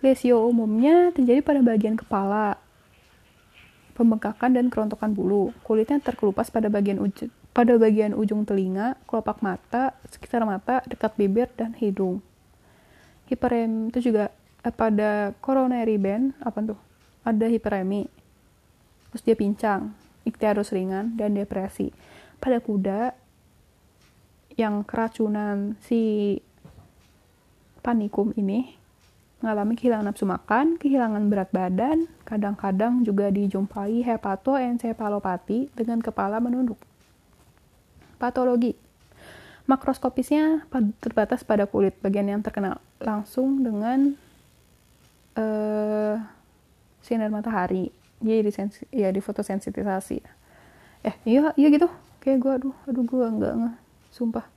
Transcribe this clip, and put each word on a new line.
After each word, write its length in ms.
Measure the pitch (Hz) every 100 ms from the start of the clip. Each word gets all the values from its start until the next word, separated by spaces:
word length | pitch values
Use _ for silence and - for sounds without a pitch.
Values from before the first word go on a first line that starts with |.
Lesio 400 | 269 262 247 240
umumnya 720 | 226 233 220 214 269 339 359
terjadi 320 | 349 247 254 294
pada 160 | 285
bagian 320 | 240 220 214
kepala, 640 | 220 - 208 196 208 214 - _ _ _ _ _ _ _ _ _ - - _ _
pembengkakan 640 | - 233 220 208 214 247 254
dan 160 | 247
kerontokan 400 | 240 214 214 214
bulu. 400 | 202 185 202 190 233
Kulitnya 400 | - 220 220 294
terkelupas 480 | - - 208 196 -
pada 160 | 226 220
bagian 320 | 208 202 196
uju-, 320 | 202 - 233 _ -
pada 240 | - 240 240
bagian 400 | 220 214 214 208
ujung 240 | 214 214
telinga, 560 | 208 196 190 185 226 262 -
kelopak 400 | 226 214 208 208
mata, 480 | 185 _ 233 262 - -
sekitar 320 | - - 240 226
mata, 320 | 196 - 254 -
dekat 240 | 247 220
bibir, 320 | - 202 202 254
dan 240 | - 226 233
hidung. 480 | 214 196 190 185 - _ _ _ _ _ _ _ - _ _
Hiperem-, 640 | 254 254 240 226 220 220
itu 160 | 247 240
juga, 240 | 220 202 - _ _ -
eh, 80 |
pada 640 | - 226 208 214 208 202 214 -
coronary 560 | 269 254 247 226 214
band, 320 | 196 202 269 -
apa 320 | 247 214 220
tuh? 60 | 208 _ _ _ _
Ada 320 | - 220 226
hiperemi. 560 | 233 226 196 185 202 - _ _ _ _ _ _ _ _ _ _
Terus 80 | 226
dia 160 | - 226
pincang, 560 | 202 208 220 196 214 208 _ _ -
iktiarus 480 | - 214 208 202 196
ringan, 400 | 185 190 220 226
dan 240 | 208 208
depresi. 560 | 202 196 190 - - - - - - -
Pada 220 | - 240
kuda 560 | 240 208 190 196 240 - _ _ _ _ _ _ _ _ _ _ _ _ _ -
yang 240 | 220 202
keracunan 960 | 208 220 226 - 220 208 208 202 202 214
si 560 | - 233 220 208 208 196 _ _ - - - _ _ _ _ _ _ _ _ _
Panicum 560 | - 233 208 - 208 208
ini 400 | 196 208 254 - _ _ _ _ _ _
mengalami 400 | 226 214 208 233
kehilangan 320 | 247 220 208
nafsu 160 | 202 196
makan, 480 | 180 - 220 302 339
kehilangan 560 | 294 269 233 208 208
berat 160 | 202 190 185
badan, 560 | 185 185 240 320 330 - -
kadang-kadang 800 | 214 202 202 196 190 220 247 226
juga 240 | 202 202
dijumpai 720 | 196 202 196 196 - 202 226
hepatoencephalopati 1700 | 247 226 202 190 - 277 254 240 233 226 214 208 202 185 - 220 277
dengan 320 | - 233 233
kepala 400 | 226 208 196 214
menunduk. 340 | 240 247 254 214 - _ _ _ _ _ _ _ _ _ _ _ - -
Patologi. 560 | 247 247 254 247 240 - _ _ _ - - - - -
Makroskopisnya 1040 | - 262 - 269 254 - 254 294 311 320 -
pad-, 240 | 262 214 220
terbatas 480 | - 226 208 247 -
pada 160 | 214
kulit, 320 | 202 208 196 -
bagian 240 | 196 202 202
yang 160 | 202
terkena 400 | 214 208 196 - _ _
langsung 640 | - 208 208 - 262 269
dengan, 560 | 247 208 220 262 277 277 - _ _ _ _ _ _ _ _ _ _ -
eh, 800 | 220 214 214 214 214 214 214 214 208 - _ _ _ _ _ _
sinar 320 | - 233 214
matahari. 640 | 214 214 220 180 185 180 - _ _
Dia 240 | 220 220
di 80 | 208
sensi-, 400 | 208 202 - -
ya, 240 | 269 196
di 80 | 196
fotosensitisasi. 960 | - 202 208 196 - 202 208 190 - - - _ _ - - - - _ 220
Eh, 100 | - -
iya, 240 | 240 302
iya 160 | 294 294
gitu. 160 | 294 339 - - _
Kayak 200 | - 269
gua, 120 | 254 269
aduh, 180 | 269 262 -
aduh, 160 | 254 233
gua 240 | 254 233
nggak 240 | 220 202
ngeh. 220 | 226 233 233 _ _ _
Sumpah. 320 | - 233 233 -